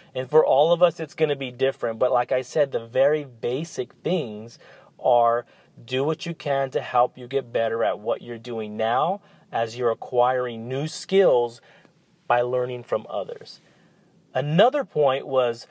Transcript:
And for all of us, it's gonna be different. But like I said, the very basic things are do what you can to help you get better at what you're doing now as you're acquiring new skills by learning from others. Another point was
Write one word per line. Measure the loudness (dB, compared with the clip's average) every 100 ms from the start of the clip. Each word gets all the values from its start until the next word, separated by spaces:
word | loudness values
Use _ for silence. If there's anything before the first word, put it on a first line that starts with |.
| -10
And | -8 2
for | 4 4
all | 4 4
of | 4
us, | 2 2
it's | -10
gonna | -2 -2 -2
be | -6
different. | -2 -2 0 -6 -2
But | 0
like | 2 0
I | -2
said, | -2 -2 0
the | -2 -2
very | 2 2 2
basic | -4 -6 -4 -4 -4 -8 -8 _
things | -2 -2 -2 -10 -14 -18 -20 -20 -20 -4
are | 2 4 4 2 -4 _ _ -20
do | -6 -2
what | -2 -4 -6
you |
can | -6 -2 -2 -2
to | -4
help | 0 2 0 -2
you | -6
get | -6 -2
better | -2 -2 0
at | -2 -2
what | -4 -6
you're | -6 -12
doing | -8 -8 -6 -4
now | 0 0 0 -4 _ _ _
as | -4 -4 -2
you're | -2
acquiring | -2 -2 2 2 2 -4 -8 -6
new | -6 -6
skills | -8 0 4 6 4 2 -6 _ -20 _ _ _ _ 0
by | 0
learning | 2 -2 -4 -8
from | -4 -6 -4
others. | -8 -8 -12 -16 -20 _ _ _ _ _ _ _
Another | -6 0 4 4 2
point | -2 0 2 0 0
was | 0 0 -2 -12